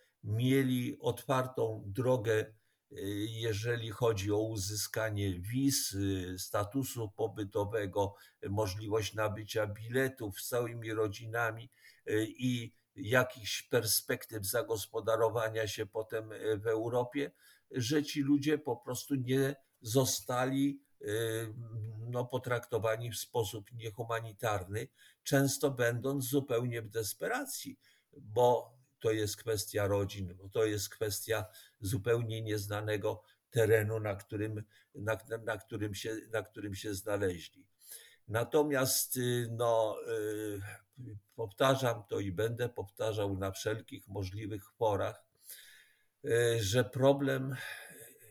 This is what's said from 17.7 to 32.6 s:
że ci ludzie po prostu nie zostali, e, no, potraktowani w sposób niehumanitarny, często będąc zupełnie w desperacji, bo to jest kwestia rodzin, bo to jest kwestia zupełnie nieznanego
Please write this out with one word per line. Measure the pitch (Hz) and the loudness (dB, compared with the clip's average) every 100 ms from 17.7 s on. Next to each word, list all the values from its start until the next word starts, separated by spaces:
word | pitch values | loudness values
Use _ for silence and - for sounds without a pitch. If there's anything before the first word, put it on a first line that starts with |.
że | 131 113 151 | -2 2 2
ci | 147 151 | 2 0
ludzie | 139 143 147 147 | 4 4 4 2
po | 139 117 | 0 -4
prostu | - 123 - 139 | -4 -6 -2 -2
nie | 120 135 135 143 _ _ | 2 2 2 -2 _ _
zostali, | 110 131 123 - - 127 131 135 143 139 _ - | 0 4 4 2 -2 0 2 2 2 0 _ -10
e, | 104 107 113 110 113 107 113 113 110 110 117 | -4 -2 0 -2 -4 -8 -10 -8 -8 -8 -4
no, | 123 127 | -4 -2
potraktowani | 127 123 120 - 117 113 113 120 | -4 -2 -4 0 0 0 0 -4
w | 104 | -8
sposób | - 120 104 113 101 | -4 -2 -2 -4 -12
niehumanitarny, | 120 113 104 113 117 113 104 113 101 90 107 127 _ - _ | -12 -10 -8 -4 -4 -4 -4 -2 -2 -2 -6 -6 _ -20 _
często | - 139 139 135 143 | 2 4 4 2 0
będąc | 123 120 117 131 139 123 | 2 2 2 0 -2 2
zupełnie | 143 135 117 123 120 | 0 2 0 0 -2
w | 110 | -4
desperacji, | 113 104 - - 254 277 - 277 - _ _ _ - | -4 -4 -4 -2 -2 -4 -8 -10 -14 _ _ _ -20
bo | 104 110 123 117 - - _ _ | -2 4 6 6 0 -14 _ _
to | 113 | 0
jest | 110 104 - | 2 0 -2
kwestia | 117 107 - 107 101 | -2 -2 -2 0 2
rodzin, | 101 98 - 92 90 | 2 0 -4 -8 -10
bo | 98 | -4
to | 120 110 | 2 2
jest | 104 - | 2 -4
kwestia | - 107 98 - 107 104 - - _ | -4 -4 -2 -2 -2 -2 -10 -20 _
zupełnie | 98 113 117 117 113 110 | -4 -2 2 2 2 -4
nieznanego | 110 107 | -2 -2